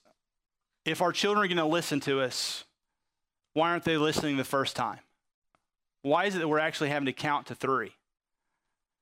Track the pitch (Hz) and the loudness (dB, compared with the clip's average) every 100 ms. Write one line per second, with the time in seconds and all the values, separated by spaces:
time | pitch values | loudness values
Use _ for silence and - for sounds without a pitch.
0 | _ _ _ _ _ _ _ _ - 160 | _ _ _ _ _ _ _ _ -4 0
1 | 175 160 202 208 196 175 156 170 160 143 | 0 2 2 2 2 2 2 0 0 -2
2 | 143 135 127 - - - - _ _ _ | 0 0 0 -2 -6 -8 -14 _ _ _
3 | _ _ _ _ _ 151 165 175 165 160 | _ _ _ _ _ 0 0 0 0 2
4 | 151 147 151 139 127 139 131 - 117 95 | 2 0 -2 -2 0 0 0 -2 -4 -6
5 | - _ _ _ _ _ _ _ _ _ | -16 _ _ _ _ _ _ _ _ _
6 | 139 156 196 185 156 151 160 - 147 147 | 0 2 2 0 0 2 0 0 -2 0
7 | 139 - 151 143 - 120 131 131 104 - | -2 -2 -2 -2 -4 -4 0 0 -2 -10
8 | _ _ _ _ _ _ _ _ _ _ | _ _ _ _ _ _ _ _ _ _